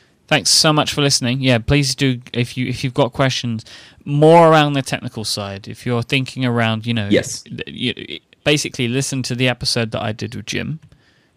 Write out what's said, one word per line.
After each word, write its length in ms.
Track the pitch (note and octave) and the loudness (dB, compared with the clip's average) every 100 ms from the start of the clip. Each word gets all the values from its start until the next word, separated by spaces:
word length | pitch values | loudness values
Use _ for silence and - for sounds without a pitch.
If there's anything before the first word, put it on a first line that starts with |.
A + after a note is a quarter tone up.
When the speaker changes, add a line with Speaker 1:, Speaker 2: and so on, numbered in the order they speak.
| _ _ - | _ _ -2
Speaker 1:
Thanks 200 | D3+ - | 0 2
so 220 | - D#3+ | 2 4
much 220 | D3+ C#3 | 2 0
for 80 | - | 0
listening. 380 | C#3 - A#2+ C3 | 2 2 0 0
Yeah, 180 | C3 A#2+ | 2 2
please 380 | A2+ C#3+ C3+ - | 2 2 2 0
do, 240 | C#3 B2 B2+ | 0 0 -4
if 240 | - B2+ - | -4 -4 -4
you, 120 | B2 | -4
if 160 | A#2+ | -4
you've 100 | C3 | -2
got 180 | C3+ A#2+ | 0 0
questions 520 | - C3+ - B2 A2 - - - - | 2 0 0 -4 -6 -8 -20 -20 -14
more 440 | - C#3+ D#3 E3+ E3 | -4 4 8 10 8
around 260 | D#3+ D3 | 6 4
the 80 | C#3 | 0
technical 420 | C3 C#3 A#2 - | -4 -6 -8 -8
side, 420 | G#2+ - G2 G2 G#2+ | -6 -6 -6 -10 -14
if 180 | A2 | -10
you're 200 | B2 A#2+ | -4 -2
thinking 400 | A#2 C3+ B2+ B2+ | 0 -2 -2 -4
around, 420 | B2+ A#2 A2+ A2 A2+ | -2 0 0 -2 -4
you 80 | |
know, 140 | A#2 G2+ | -4 0
Speaker 2:
Yes. 320 | G#2 - - - - - | 0 0 -8 -12 -12 -12
Speaker 1:
you, 540 | - A#2+ - - D#2+ _ _ | -8 -6 -6 -12 -16 _ _
basically 420 | D3+ D3+ - - A#2+ | -2 0 -2 -4 -4
listen 380 | B2+ C3+ C3+ | -2 -4 -6
to 100 | B2 | -4
the 140 | B2 B2+ | -2 -2
episode 420 | A#2+ C3 A#2+ A2+ | -2 -2 -2 -2
that 120 | A#2 | -4
I 80 | A2+ | -6
did 240 | A2 A2 G#2+ | -6 -8 -10
with 100 | - | -8
Jim 320 | G2 F#2+ D#3 - _ _ _ _ | -6 -6 -8 -14 _ _ _ _